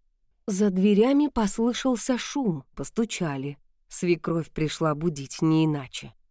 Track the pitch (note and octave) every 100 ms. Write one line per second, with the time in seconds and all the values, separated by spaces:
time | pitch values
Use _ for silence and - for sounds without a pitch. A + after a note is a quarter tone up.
0 | _ _ _ _ - F#3+ G#3 F#3 G3+ G3+
1 | A#3 C#4+ D4 - G#3 - A#3 A#3 C4 A#3+
2 | - A#3+ - C#4+ A#3+ D#3 - - C#3 -
3 | A#3 - E3 C#3 C#3 C#3+ _ _ _ -
4 | F3+ E3+ - E3 D3+ - D3+ - D#3+ D3
5 | E3+ C#3+ C3+ - D#3+ D#3 D#3 D3+ B2+ -
6 | C#3 - _